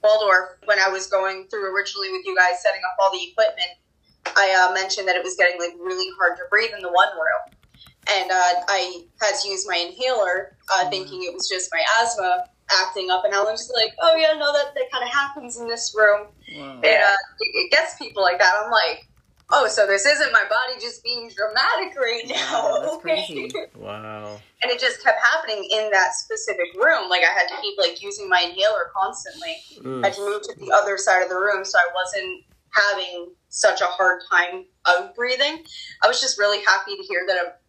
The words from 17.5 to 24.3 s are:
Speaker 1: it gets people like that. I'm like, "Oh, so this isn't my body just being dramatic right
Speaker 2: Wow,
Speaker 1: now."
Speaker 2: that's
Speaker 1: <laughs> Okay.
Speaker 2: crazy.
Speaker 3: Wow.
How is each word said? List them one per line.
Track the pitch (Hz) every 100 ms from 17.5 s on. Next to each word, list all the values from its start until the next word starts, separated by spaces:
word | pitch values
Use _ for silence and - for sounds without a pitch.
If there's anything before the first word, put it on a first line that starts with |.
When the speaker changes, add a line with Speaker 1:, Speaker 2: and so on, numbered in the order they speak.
| 415 -
Speaker 1:
it |
gets | 294 320 -
people | 254 208
like | 185 175
that. | 190
I'm | 208 214
like, | 220 165 147 - _ _ _ _
"Oh, | - 226
so | 214 196
this | 196 285
isn't | 294 294
my | 226
body | 202 214 254 254
just | 226 -
being | 240 240 233
dramatic | - 214 220 339 - 359 285
right | 240 233 269
Speaker 2:
Wow, | - - - 605
Speaker 1:
now." | 587
Speaker 2:
that's | 311
Speaker 1:
<laughs> | 320
Okay. | 339 320 -
Speaker 2:
crazy. | 151 - - -
Speaker 3:
Wow. | - 104 104 107 107 107